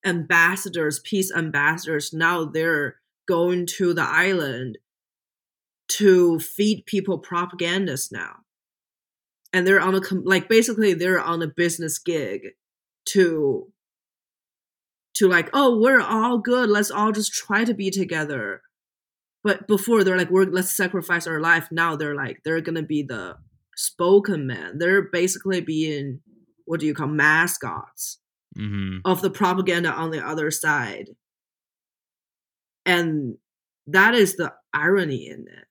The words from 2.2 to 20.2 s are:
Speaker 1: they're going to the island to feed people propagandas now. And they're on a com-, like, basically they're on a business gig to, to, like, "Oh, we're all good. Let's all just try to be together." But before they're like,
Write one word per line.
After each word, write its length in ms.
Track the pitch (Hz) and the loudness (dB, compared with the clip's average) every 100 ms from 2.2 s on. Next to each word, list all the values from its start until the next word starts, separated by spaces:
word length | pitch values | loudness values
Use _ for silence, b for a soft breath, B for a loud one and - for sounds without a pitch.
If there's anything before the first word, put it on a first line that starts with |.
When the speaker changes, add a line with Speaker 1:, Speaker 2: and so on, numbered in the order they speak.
| 165 175 156 | 0 0 -2
Speaker 1:
they're 500 | 156 165 156 139 - _ _ - | -2 0 0 -2 -8 _ _ -2
going 380 | 170 175 180 175 - | 0 2 0 -4 -2
to 160 | 180 | 0
the 100 | 170 | 0
island 760 | 151 156 180 185 143 120 131 107 _ _ _ _ _ _ _ _ _ _ _ | 0 0 0 0 -4 -6 -10 -12 _ _ _ _ _ _ _ _ _ _ _
to 500 | - 202 185 175 165 | 2 6 6 6 2
feed 460 | - - 208 202 - | -4 -2 0 0 -2
people 340 | 202 190 165 | -4 -2 -6
propagandas 880 | - 175 180 180 170 185 185 131 - | -4 -6 -6 -6 -4 -2 -4 -6 -8
now. 260 | - 85 - _ _ _ _ _ _ _ _ _ _ _ | -10 -14 -16 _ _ _ _ _ _ _ _ _ _ _
And 140 | 180 180 | 0 6
they're 140 | 196 | 4
on 140 | 175 190 | 4 0
a 60 | |
com-, 220 | 190 190 | 0 -4
like, 240 | 185 185 180 | 2 2 6
basically 460 | 226 233 214 214 | 4 4 2 2
they're 260 | 165 175 180 | 2 2 0
on 220 | - 170 | 0 -2
a 60 | 165 | -4
business 500 | - 170 165 160 - | 0 -2 -2 -6 -6
gig 420 | - 165 117 98 - _ _ _ _ _ - | -4 -4 -4 -8 -12 _ _ _ _ _ -2
to, 640 | 202 175 160 143 110 - _ _ _ _ _ _ _ _ _ _ _ _ _ _ - | 2 4 2 0 -2 -6 _ _ _ _ _ _ _ _ _ _ _ _ _ _ 2
to, 120 | 196 | 4
like, 220 | 180 165 | 4 2
"Oh, 260 | - 277 233 | 2 4 4
we're 220 | 240 269 | 4 4
all 360 | - 220 233 240 | 2 0 0 0
good. 320 | 226 247 240 | 0 0 2
Let's 220 | 208 - | 2 0
all 200 | - 214 | 0 0
just 200 | 214 208 | 0 -4
try 300 | - - 202 226 | -6 -2 -2 0
to 80 | |
be 160 | 220 196 | -2 -4
together." 720 | 185 180 165 147 139 104 95 _ _ _ _ _ _ _ _ | -4 -4 -4 -4 -6 -8 -10 _ _ _ _ _ _ _ _
But 240 | 208 196 - | -2 -2 0
before 360 | 208 214 226 | 0 2 2
they're 140 | 190 | 4
like, 120 | 185 | 2